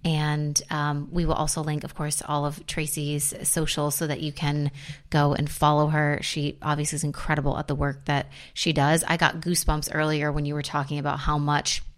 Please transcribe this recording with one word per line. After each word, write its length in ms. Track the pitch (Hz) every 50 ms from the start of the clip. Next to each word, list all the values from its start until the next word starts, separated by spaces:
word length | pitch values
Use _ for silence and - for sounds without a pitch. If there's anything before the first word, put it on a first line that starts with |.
| -
And, 560 | 170 160 151 151 151 151 151 151 147 147 - - -
um, 400 | 160 151 147 147 147 143 143 147
we 140 | 160 175 170
will 80 | 160 165
also 280 | - 151 156 - 165
link, 220 | 151 151 151 151 -
of 120 | 143 -
course, 260 | - 151 147 147 - -
all 200 | - 147 147 147
of 200 | 147 147 - -
Tracy's 680 | - - - 156 147 - 156 147 143 147 147 147 - - - - -
socials 460 | - 170 156 143 - - 147 147 143
so 120 | - 170
that 140 | 151 147 -
you 100 | 156 151
can 400 | 143 - 165 147 147 147 143 143 - - - - 147 - - -
go 240 | - 151 147 143 -
and 160 | - 151 147
follow 380 | - - 156 147 151 147 151
her. 320 | 151 156 151 151 147 147 -
She 360 | - - - 156 143 147 - -
obviously 360 | - 151 147 147 151 151 -
is 60 | 147 -
incredible 540 | 147 - - - - 156 151 143 143 -
at 100 | - -
the 80 | - 143
work 300 | 143 143 139 139 139 -
that 220 | - 147 139 135 - - - - - -
she 180 | - - 165
does. 320 | 156 151 139 147 160 165 -
I 120 | - 165
got 240 | 165 170 156 - 165
goosebumps 480 | 160 175 175 - - - 156 151 147 -
earlier 400 | - 156 156 156 156 151 147 147
when 140 | 143 151 147
you 80 | 143 147
were 80 | 147
talking 380 | 143 - - 151 143 139 151 147
about 200 | 139 147 143 147
how 180 | 139 147 151 147
much 420 | 147 147 147 147 - - - - - - -